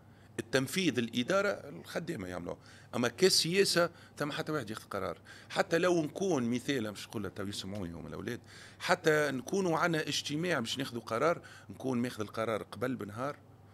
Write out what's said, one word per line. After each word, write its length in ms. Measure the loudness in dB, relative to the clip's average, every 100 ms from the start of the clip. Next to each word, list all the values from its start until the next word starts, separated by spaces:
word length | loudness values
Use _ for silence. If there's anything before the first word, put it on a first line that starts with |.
| -20 -20 -12 -10
التنفيذ، 600 | 0 0 2 2 2 2
الإدارة، 500 | 0 0 2 2 2
الخدامة 800 | -2 -8 -14 -8 -6 -4 -6 -6
يعملوها. 300 | -6 -6 -8 -12 -20 -6
أما 140 | 0 0
كسياسة، 800 | 4 6 6 4 4 4 4 2 -2 -18 -6
ثم 160 | -4
حتى 200 | -4 -2
واحد 180 | -4 -4
ياخذ 140 | -8
قرار. 340 | -6 -4 -4 -6 -12 -20 -2
حتى 280 | 0 2 4
لو 240 | 6 4
نكون 480 | 2 0 2 4 4
مثال، 420 | 0 0 0 -2
مش 160 | -6 -8
نقول 220 | -6 -6
تو 160 | -6 -6
يسمعوني 460 | -6 -6 -6 -6
هم 140 | -8 -8
الأولاد، 340 | -6 -6 -8 -10 -20 -20 -8
حتى 520 | 2 4 4 4 2
نكونوا 480 | -2 -2 0 2 2
عنا 300 | 2 0 0
اجتماع 520 | -2 -2 -2 0 0
باش 180 | 0 -4
ناخذوا 240 | -4 -6
قرار، 400 | -4 2 2 2 -4 -18 -16
نكون 280 | -6 -2 0
ماخذ 220 | 0 -2
القرار 420 | -6 -2 0 -2
قبل 340 | -4 -4 -4 -2
بنهار، 400 | -6 -6 -6 -8 -16 -20 -20